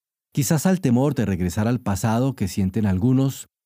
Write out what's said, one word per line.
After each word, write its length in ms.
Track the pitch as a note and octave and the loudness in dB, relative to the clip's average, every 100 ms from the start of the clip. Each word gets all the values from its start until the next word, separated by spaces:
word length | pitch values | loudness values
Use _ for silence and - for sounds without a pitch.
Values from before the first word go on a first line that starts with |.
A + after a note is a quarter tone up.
| _ _ _ | _ _ _
quizás 320 | - B2+ D#3+ F#3 | -4 0 0 2
al 160 | F#3 | 2
temor 340 | C3+ B2 C#3+ B2 | 2 2 2 0
de 100 | G2+ | -2
regresar 420 | F2+ F2+ G#2+ G#2+ | -2 -2 0 0
al 120 | B2 | 0
pasado 560 | - G2 A2+ A2+ C3+ B2 | -2 -2 0 0 -2 -2
que 140 | F#2+ | -4
sienten 360 | - F#2+ A2 G#2 | -2 -2 0 0
algunos, 600 | F#2 A#2+ C3 C3+ C3 - _ | 2 2 2 0 -4 -14 _